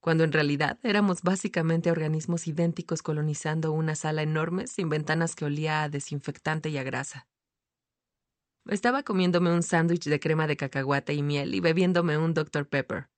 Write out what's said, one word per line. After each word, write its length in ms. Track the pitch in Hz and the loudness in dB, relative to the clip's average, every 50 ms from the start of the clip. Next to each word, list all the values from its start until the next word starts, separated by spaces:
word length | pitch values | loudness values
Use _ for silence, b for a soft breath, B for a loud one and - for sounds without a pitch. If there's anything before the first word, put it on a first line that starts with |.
cuando 240 | - 170 160 160 160 | 2 2 4 4 4
en 80 | 160 147 | 4 4
realidad 460 | 156 151 143 147 143 151 143 - - _ | 2 2 2 2 2 0 -2 -2 -4 _
éramos 380 | 247 208 208 208 202 180 170 | 0 2 4 4 4 2 2
básicamente 680 | - 175 185 190 - 202 - 180 165 160 165 165 165 170 | 2 0 0 2 0 -4 -2 0 0 2 2 2 2 2
organismos 560 | 165 165 156 151 156 156 156 - 170 170 - | 0 2 0 0 -2 -2 -2 -2 -4 -4 -2
idénticos 560 | 170 151 156 170 170 165 - 165 - 170 156 - | -4 -2 0 0 0 0 -2 -6 -6 -6 -6 -4
colonizando 720 | - 156 151 151 156 151 - - 160 156 160 160 160 156 | -4 -2 0 0 -2 -2 -2 -4 -4 -2 -2 0 0 0
una 220 | 156 160 160 156 | 0 0 0 -2
sala 280 | 156 - 160 156 156 151 | -2 -2 -2 -2 0 0
enorme 460 | 151 156 156 156 165 170 185 - 254 | 0 0 -2 -2 -2 -2 -4 -6 -6
sin 200 | - - 190 160 | -6 -4 -2 -2
ventanas 460 | 151 156 151 151 156 160 165 170 - | 0 -2 0 0 0 0 0 -2 -2
que 100 | - 156 | -4 -4
olía 380 | 147 143 147 156 160 156 151 151 | -4 -4 -2 -2 -2 0 0 -2
a 80 | 147 | -2
desinfectante 800 | 147 143 139 - - 143 - - - - _ 151 156 160 151 156 | -4 -6 -8 -6 -8 -8 -6 -8 -10 -6 _ -4 -4 -2 -4 -4
y 80 | 151 143 | -4 -4
a 40 | 131 | -4
grasa. 460 | 131 123 123 139 - - 131 - _ _ _ _ _ _ _ _ _ _ _ _ _ _ _ _ _ _ _ _ _ _ _ _ _ _ _ _ - | -4 -4 -6 -6 -8 -10 -16 -20 _ _ _ _ _ _ _ _ _ _ _ _ _ _ _ _ _ _ _ _ _ _ _ _ _ _ _ _ -6
Estaba 340 | - 202 - 240 247 269 277 | -6 0 0 0 0 0 -2
comiéndome 500 | - 220 185 180 180 180 175 175 170 170 | -2 0 2 2 4 4 4 4 4 2
un 120 | 170 170 | 2 0
sándwich 400 | - - 196 190 165 170 170 - | 2 2 2 2 4 2 0 0
de 160 | 147 147 147 | 0 -2 0
crema 260 | - 160 156 156 160 | 0 0 0 0 2
de 100 | 151 147 | 0 -2
cacahuate 580 | 143 - 135 - 143 135 135 143 139 135 - 147 | -2 -4 -4 -4 -4 0 0 0 0 0 -2 -2
y 80 | 147 143 | 0 0
miel 280 | 147 147 143 139 - - | 0 0 -2 -2 -2 -2
y 20 | 98 | 0
bebiéndome 580 | 175 165 160 170 180 180 185 175 175 170 151 | 2 2 4 4 4 4 4 4 2 2 2
un 160 | 151 160 165 165 | 2 2 2 2
doctor 360 | 156 151 151 - 151 143 - | 0 -2 -2 -2 -4 -4 0
Pepper. 420 | - 139 131 _ - - 143 _ _ | -2 -2 -2 _ -6 -8 -8 _ _